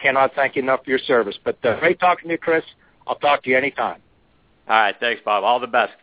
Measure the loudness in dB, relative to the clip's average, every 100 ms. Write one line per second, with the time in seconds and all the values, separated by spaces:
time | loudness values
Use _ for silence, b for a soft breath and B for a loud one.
0 | -2 2 0 0 -2 -2 -2 -2 -2 -4
1 | 0 0 0 -4 -8 -4 -2 0 0 2
2 | 0 0 -4 -6 -2 -2 -4 -14 b b
3 | -8 -2 0 0 0 0 0 -4 -6 -6
4 | _ _ _ _ _ _ 0 2 2 0
5 | -4 -4 -2 0 2 0 0 0 0 -4